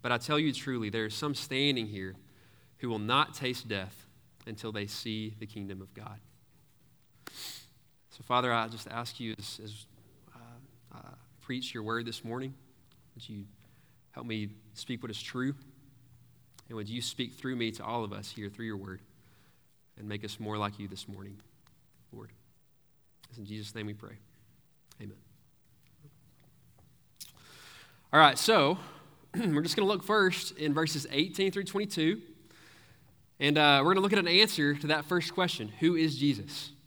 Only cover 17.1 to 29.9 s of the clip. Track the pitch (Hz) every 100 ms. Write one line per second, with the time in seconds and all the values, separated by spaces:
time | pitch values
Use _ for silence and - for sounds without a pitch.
17.1 | - 123 - 131 127 113 110 110 120 107
18.1 | 101 104 - 101 101 113 104 98 92 -
19.1 | - - - _ _ _ _ _ - 104
20.1 | 104 107 104 107 107 101 104 101 98 -
21.1 | 98 98 101 - _ _ _ _ _ _
22.1 | 117 107 - _ _ _ _ _ _ _
23.1 | _ - 117 101 107 104 113 104 104 104
24.1 | 104 - _ - _ _ _ _ - 101
25.1 | 98 - - _ _ _ _ _ _ -
26.1 | _ _ _ - _ _ _ - _ _
27.1 | _ - - - - - - - - _
28.1 | 147 151 123 - 220 139 185 - - -
29.1 | - - - 220 147 160 - 196